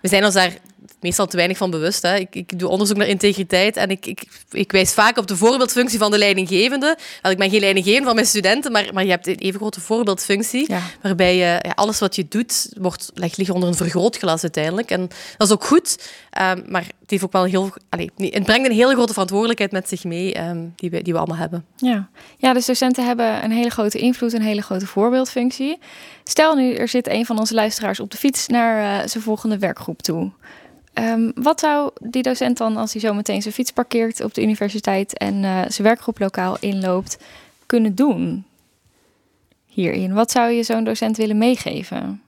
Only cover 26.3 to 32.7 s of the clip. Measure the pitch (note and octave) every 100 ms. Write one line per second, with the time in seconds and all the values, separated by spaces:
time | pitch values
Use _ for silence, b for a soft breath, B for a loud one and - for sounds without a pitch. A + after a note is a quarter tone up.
26.3 | - D#4 D4+ B3+ A#3+ A#3 B3 A#3+ G#3+ A#3
27.3 | A3 A3 A3+ G#3+ - G#3 G3 G#3 - C#4
28.3 | C4+ - A#3+ A#3 A3 G#3 G3+ - A3+ A3
29.3 | G#3+ A3 G#3 G#3 - - - - E3 F#3+
30.3 | - B B B B _ - A3+ A3+ A3+
31.3 | - C4 D#4+ D#4 D4 C#4+ - A3+ B3+ B3+
32.3 | B3+ B3 A#3+ A3+